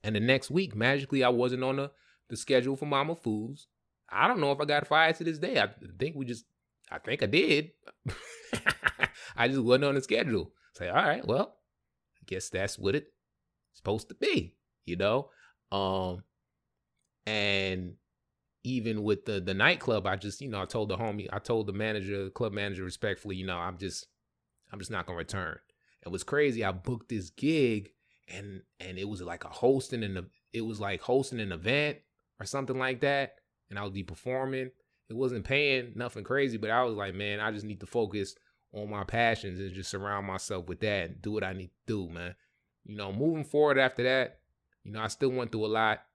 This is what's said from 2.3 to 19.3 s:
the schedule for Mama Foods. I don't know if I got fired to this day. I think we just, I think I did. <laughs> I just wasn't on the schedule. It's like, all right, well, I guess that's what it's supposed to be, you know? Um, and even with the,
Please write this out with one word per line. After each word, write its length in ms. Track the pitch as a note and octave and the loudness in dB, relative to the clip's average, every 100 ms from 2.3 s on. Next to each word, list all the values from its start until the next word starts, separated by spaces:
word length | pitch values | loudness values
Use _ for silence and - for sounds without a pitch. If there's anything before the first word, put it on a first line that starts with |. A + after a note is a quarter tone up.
the 60 | A#2 | -10
schedule 380 | - C3 B2+ C3+ | 4 4 4 -2
for 100 | D3 | 0
Mama 280 | C#3 C#3+ | 2 2
Foods. 520 | E3 A#2+ G#2+ A2+ C#3+ - _ _ _ - | -2 -2 -2 -4 -12 -18 _ _ _ -8
I 180 | G2 D#3+ | 2 4
don't 140 | A#3 | 4
know 120 | C#3+ | 2
if 80 | C#3 | 2
I 40 | |
got 220 | D3 D3 D3 | 2 2 4
fired 300 | D3+ D#3+ E3 | 6 6 4
to 80 | |
this 140 | E3 D#3 | -2 -2
day. 220 | E3 A3 | 0 2
I 80 | G#2 - - - | 2 -2 -18 -4
think 180 | C#3+ D3 | -4 -2
we 80 | |
just, 220 | B2+ A2+ - _ _ _ _ | -6 -6 -10 _ _ _ _
I 80 | - | -10
think 240 | - B2 | -4 0
I 40 | A2+ | 4
did. 460 | C#3+ D4+ D3 D#3 _ - - - - - - - - | 4 6 4 2 _ -20 -12 -8 -8 -12 -18 -6 -2
<laughs> 800 | - - - - D3 - - - | -2 0 -2 0 -2 -2 -14 0
I 120 | A#2+ | 2
just 120 | C3+ | 4
wasn't 240 | A#2 C3 | 6 6
on 120 | C#3+ C#3 | 6 2
the 40 | |
schedule. 520 | C3 A2 D3+ G#2+ - _ _ | 2 0 2 0 -2 _ _
It's 100 | - | -8
like, 80 | F2 | 0
all 80 | A2+ | 2
right, 300 | F#3 D#3 - | 4 2 2
well, 320 | A#2+ - _ _ _ _ _ _ _ | 0 0 _ _ _ _ _ _ _
I 80 | |
guess 240 | - F#2 - | -10 -8 -4
that's 300 | F2+ G2+ - | -2 -2 0
what 160 | G2 | 0
it's 160 | C3+ - _ _ _ _ _ _ | 0 -2 _ _ _ _ _ _
supposed 340 | _ - G#2+ - | _ -2 -2 -4
to 60 | |
be, 400 | - G#4 F4+ F2 _ _ _ | -2 0 2 -2 _ _ _
you 120 | - F2 | -8 0
know? 340 | G2 A#2+ C#3+ _ - _ _ | 2 2 -2 _ -20 _ _
Um, 520 | G2 G2 F#2+ F#2 F2+ - _ _ _ _ _ _ _ _ _ - | 0 2 2 0 -4 -10 _ _ _ _ _ _ _ _ _ -4
and 680 | G#2+ G#2 G2 F#2+ F#2 F#2 - _ _ _ _ _ _ | 0 2 2 2 -2 -4 -10 _ _ _ _ _ _
even 400 | B2 B2+ A2+ G#2+ | -4 -2 -2 -2
with 220 | G#2 G2+ | 2 0
the, 160 | - | 0